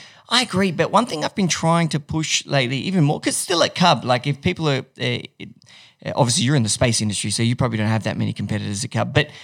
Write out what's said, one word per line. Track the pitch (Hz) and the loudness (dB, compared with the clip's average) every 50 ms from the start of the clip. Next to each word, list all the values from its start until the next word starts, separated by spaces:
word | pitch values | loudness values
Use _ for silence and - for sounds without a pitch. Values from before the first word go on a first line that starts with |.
| - - - - _ | -12 -20 -20 -20 _
I | - 226 247 | -2 0 0
agree. | 247 - 185 185 196 185 | 0 0 0 0 0 2
But | 143 156 156 - | 2 0 0 2
one | 180 202 247 | 2 2 2
thing | - 170 151 151 | 2 -2 -4 -4
I've | - - | -4 -2
been | 220 190 | 0 0
trying | 156 - - - 165 170 170 170 151 | 0 0 0 2 2 4 4 2 0
to | - 143 | 0 -4
push | - - 151 160 151 - - - - | -4 -4 -4 -4 -2 -2 -2 -4 -2
lately | 147 139 139 123 120 135 | 0 0 0 0 0 -2
even | 127 - 190 190 185 147 | -4 -2 0 2 4 4
more, | 143 - 233 | 4 2 0
'cause | - - - | -2 -2 -2
still | - - - 359 - | -2 -2 0 0 2
at | - - - | 2 0 2
Cub, | - 185 175 147 110 107 | 2 4 4 4 2 2
like, | 123 123 123 - | 0 0 0 0
if | 143 143 - | -2 -2 -2
people | - 180 180 - 160 | -2 -2 -2 0 0
are, | 151 135 123 | 0 0 0
uh, | - - _ | -2 -8 _
it, | - 123 123 120 - - - _ - - - - - _ - - - - - _ _ - | -6 -4 -4 -4 -4 -6 -10 _ -16 -16 -16 -18 -20 _ -20 -20 -20 -20 -20 _ _ -10
uh, | - - | -2 0
obviously | - 131 117 113 180 117 | 2 2 2 2 2 2
you're | 131 156 | 2 2
in | 135 110 | 2 2
the | 104 | 0
space | - - 131 120 110 - | 0 0 2 2 2 0
industry, | 113 107 95 - - 107 | 0 -2 -2 -2 -4 -4
so | - - 117 | -2 0 0
you | 117 123 | 0 2
probably | - 135 117 113 | 0 0 0 0
don't | 107 107 | 0 0
have | 110 113 110 92 | 0 0 0 0
that | 110 - | -2 -2
many | - 110 107 110 | -2 -2 -2 -4
competitors | - 104 101 107 104 104 104 101 101 110 | -4 -4 -4 -4 -4 -4 -4 -6 -6 -6
at | - | -4
Cub. | - 113 110 - 139 | -4 -4 -2 0 0
But, | 151 - - - - | -2 -2 -2 -6 -16